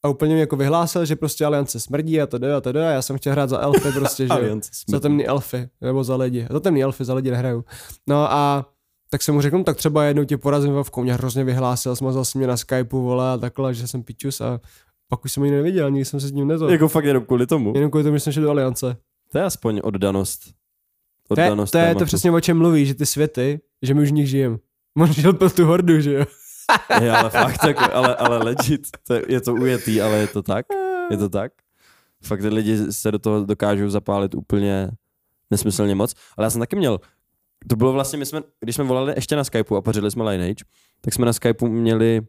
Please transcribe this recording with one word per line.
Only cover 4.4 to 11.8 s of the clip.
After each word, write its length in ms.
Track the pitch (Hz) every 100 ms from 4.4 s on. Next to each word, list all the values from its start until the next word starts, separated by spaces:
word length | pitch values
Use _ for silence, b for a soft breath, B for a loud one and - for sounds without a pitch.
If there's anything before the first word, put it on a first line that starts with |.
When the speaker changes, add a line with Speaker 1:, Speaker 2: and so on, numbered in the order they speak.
| 107 107 -
Speaker 2:
smrdí. 200 | - - 143
Speaker 1:
Za 40 |
temný 260 | 143 147 -
elfy, 420 | 139 - 131 123 _
nebo 240 | 127 131
za 120 | 127 131
lidi. 300 | 127 123 117
Za 100 | 139
temný 220 | 190 151
elfy, 220 | 135 131
za 100 | 123
lidi 160 | 131 131
nehraju. 340 | 123 127 120 120 B B B -
No 240 | 143 147
a 340 | 147 143 143 131 _ _ _ _
tak 120 | 139
jsem 120 | -
mu 60 | 147
řekl: 180 | 143 175
„No, 60 |
tak 120 | 175 147
třeba 280 | - 151
jednou 200 | 147 143
tě 140 | 143 139
porazím 340 | 143 143 143
Vovkou.“ 300 | 143 139 -
Mě 100 | 123
hrozně 320 | 123 127 120
vyhlásil, 520 | 131 127 127 123